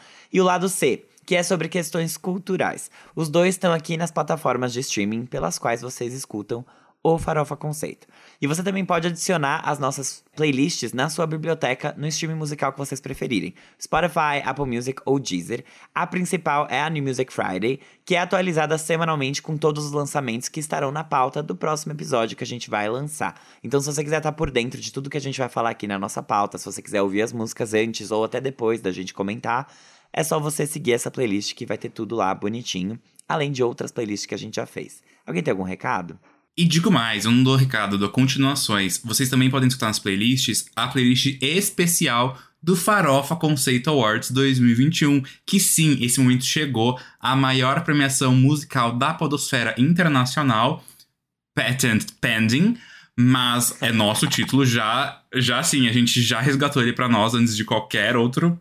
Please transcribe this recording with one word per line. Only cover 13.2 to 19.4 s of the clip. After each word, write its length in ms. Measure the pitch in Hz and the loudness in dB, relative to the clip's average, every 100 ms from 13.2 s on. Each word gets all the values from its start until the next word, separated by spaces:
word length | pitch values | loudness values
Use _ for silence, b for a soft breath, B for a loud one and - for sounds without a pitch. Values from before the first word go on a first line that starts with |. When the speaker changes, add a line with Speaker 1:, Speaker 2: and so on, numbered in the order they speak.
| - 107 87 b b _ | -2 -2 -2 b b _
Speaker 1:
Spotify, 640 | - 156 170 170 151 143 | -4 -2 0 0 0 -2
Apple 220 | 131 131 139 | -4 -4 -4
Music 340 | 117 127 131 - | -4 -4 -6 0
ou 100 | 139 | 0
Deezer. 440 | 120 90 92 120 B B B | 0 -6 -6 -8 B B B
A 100 | 151 | -6
principal 600 | 170 180 175 180 165 147 147 | -4 -2 -2 -2 0 0 0
é 120 | 127 | -2
a 100 | 151 | -2
New 140 | 156 | -2
Music 280 | 135 127 131 | -2 -2 -4
Friday, 460 | - 104 92 110 135 b b | -4 -4 -2 -2 -4 b b
que 120 | - 175 | -2 0
é 20 | |
atualizada 580 | 180 190 185 160 151 156 | 0 0 0 0 0 -2
semanalmente 640 | 156 165 165 156 135 139 | -2 -2 0 0 -2 -4